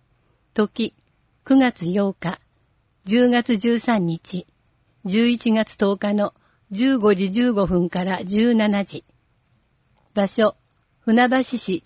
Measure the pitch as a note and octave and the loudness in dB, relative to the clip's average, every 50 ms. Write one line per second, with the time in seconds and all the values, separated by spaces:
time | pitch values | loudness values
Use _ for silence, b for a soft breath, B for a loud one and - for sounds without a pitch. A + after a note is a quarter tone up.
0 | _ _ _ _ _ _ _ _ _ _ _ - G#3 G3 - - A3 - - _ | _ _ _ _ _ _ _ _ _ _ _ -2 -2 -2 -2 -6 -6 -6 -6 _
1 | _ _ _ _ _ _ _ _ _ - C4+ C4+ C4 B3 - - E3+ E3+ F3+ G#3 | _ _ _ _ _ _ _ _ _ 2 4 4 4 2 0 -4 -6 -2 0 0
2 | G3+ G3 F#3+ - - E3 D#3 - _ _ _ _ _ _ _ _ _ _ _ _ | 0 -2 -2 -4 -8 -8 -8 -8 _ _ _ _ _ _ _ _ _ _ _ _
3 | _ F#3+ G#3+ B3 B3 B3 A#3+ A#3+ A#3 - A#3+ G3+ G#3 A#3 A#3 A3+ - - A#3 G#3 | _ -2 2 4 4 4 4 2 0 0 -2 0 2 0 0 0 0 0 0 0
4 | F3 E3+ E3 E3 - - - F3+ - _ _ _ _ _ _ _ _ _ _ _ | 0 -2 -4 -6 -8 -10 -10 -10 -10 _ _ _ _ _ _ _ _ _ _ _
5 | _ F#3+ F#3 A3 A#3 A#3+ A#3+ A#3 - A#3 A3 A3 G#3+ - - - G#3+ G3 G3+ F#3+ | _ -2 0 2 2 2 0 0 0 0 0 0 0 -4 -4 -2 0 0 0 -2
6 | - G#3 G#3 G#3 G3+ - - _ _ _ _ _ _ _ G3 G3 B3 C4+ C4+ B3 | -2 -2 -2 -2 -2 -4 -6 _ _ _ _ _ _ _ -4 -2 0 0 0 2
7 | G3+ G#3+ G3+ F3+ G3 F#3+ F#3+ A#3 B3 B3 A#3 G3+ G3 E3 F#3 F3 F3 E3+ - F3+ | 2 2 2 2 0 -2 0 0 0 0 2 0 0 0 0 0 0 0 -2 -4
8 | F3+ F#3+ F#3+ F3+ F#3 F3+ G3+ G#3 A3+ A#3+ A#3+ A3 G#3+ G#3 G3+ G3+ G3 - - C3+ | -4 -4 -4 -6 -6 -4 0 0 2 2 2 2 2 2 0 -2 -4 -6 -10 -16
9 | - _ _ _ _ _ _ _ _ _ _ _ _ _ _ _ _ _ _ _ | -16 _ _ _ _ _ _ _ _ _ _ _ _ _ _ _ _ _ _ _
10 | _ _ _ G#3 G3 F#3+ - - G#3+ G#3 - _ _ _ _ _ _ _ _ _ | _ _ _ -2 -2 -2 0 0 0 0 0 _ _ _ _ _ _ _ _ _
11 | _ A#3 A3 A#3 B3 B3 C4 C4 B3 - - A3+ - - F#3 - - | _ 2 4 4 4 4 2 0 -2 -2 -6 -8 -6 -6 -6 -6 -6